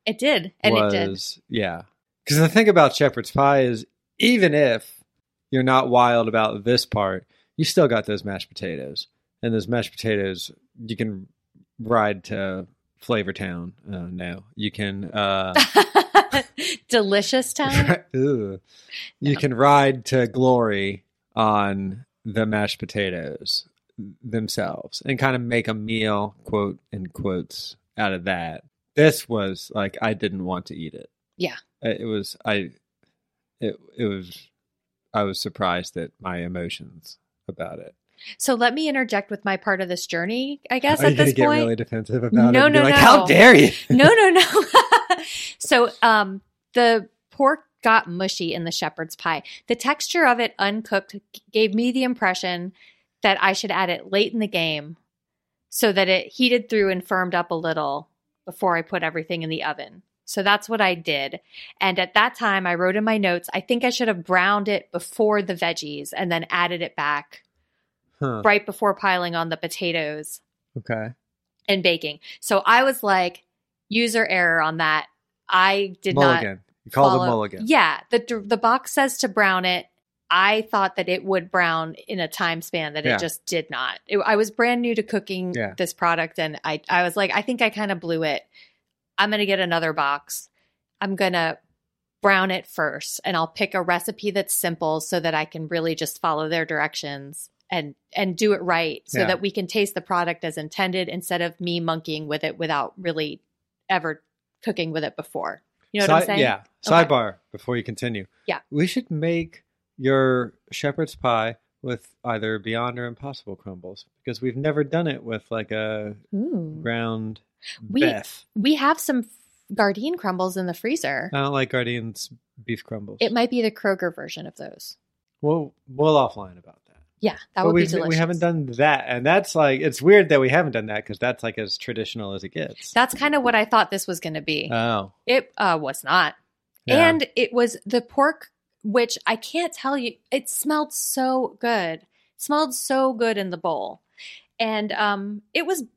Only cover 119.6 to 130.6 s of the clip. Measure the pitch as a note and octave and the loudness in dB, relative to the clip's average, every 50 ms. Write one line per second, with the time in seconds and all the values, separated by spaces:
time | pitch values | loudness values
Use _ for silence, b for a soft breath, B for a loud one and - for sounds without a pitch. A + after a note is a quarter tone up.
119.6 | _ - G3+ A3+ G#3 G3 F#3+ G#3 B3 D#4+ F4 - - F#3+ F#3 F3+ F#3 F#3 F3+ F#3+ | _ -6 -2 0 0 0 0 -2 -4 -6 -6 -4 -4 -4 -2 -2 -2 -2 -2 -4
120.6 | F#3 F3 E3+ - - A#3 D#4 - - C3+ C#3 B2 - - D3 C#3 C#3 C#3+ C#3 C3+ | -4 -4 -6 -6 -4 -4 -4 -4 -4 -4 -4 -6 -6 -4 -4 -4 -2 -2 0 -2
121.6 | C3 - - B2+ B2 A#2+ A#2+ A#2+ A2+ A2+ G2+ - - - B2 - _ _ _ - | -2 -2 -2 -2 -2 -2 -4 -6 -8 -10 -10 -12 -14 -16 -16 -20 _ _ _ -16
122.6 | G#2+ - A2+ - - - A2+ G#2 G#2 G2+ G#2 - A3+ A#3 A3+ A#3+ A#3+ B3 B3 A#3+ | -10 -8 -8 -8 -8 -10 -12 -12 -12 -14 -6 -4 -4 -2 0 0 0 0 0 -2
123.6 | A3 G#3+ A3 - - G3+ F#3+ F#3 F#3 E3+ E3+ - - - - D#3+ - D#3 - - | -2 -2 -4 -2 -2 -2 -2 -2 -4 -6 -6 -8 -12 -14 -14 -14 -14 -16 -16 -16
124.6 | C#3 - - - - - - _ _ _ _ _ _ _ _ _ D3 D3 D#3+ E3+ | -16 -16 -16 -18 -18 -20 -20 _ _ _ _ _ _ _ _ _ -2 0 0 0
125.6 | D3 - - _ _ C3+ B2+ C#3 D3 D#3 D3+ C#3+ B2+ - - G#2+ G2 F#2 F2+ F2+ | -2 -6 -12 _ _ -12 -4 0 2 4 4 4 4 2 -2 -8 -16 -16 -18 -20
126.6 | _ - _ _ _ _ _ _ _ _ _ _ G#3+ - - - - _ _ F#3+ | _ -20 _ _ _ _ _ _ _ _ _ _ -2 -2 -2 -4 -10 _ _ 2
127.6 | F3+ E3+ E3+ F3 E3 D#3+ E3+ E3 D#3+ E3 D#3+ D#3+ E3 E3 F3 D#3+ F3 E3+ E3+ D#3+ | 2 4 4 4 2 2 0 -2 -2 0 0 0 0 0 0 0 0 0 0 0
128.6 | C#3+ B2+ A#2 A#2+ D3 D#3 C#3+ C3 B2 B2+ B2 A#2+ B2+ C#3 F3 G3+ G3 - - D#3+ | -4 -4 0 2 4 4 4 2 0 -4 -4 0 2 4 4 4 2 0 2 2
129.6 | D3 C#3 C3+ C#3 D#3 D3 B2+ - C3+ F3+ G#3 G#3 F3+ D3+ D3+ C3+ C3 B2+ C#3 E3+ | 4 4 2 2 0 -2 -2 2 6 8 10 10 10 8 6 4 6 4 4 2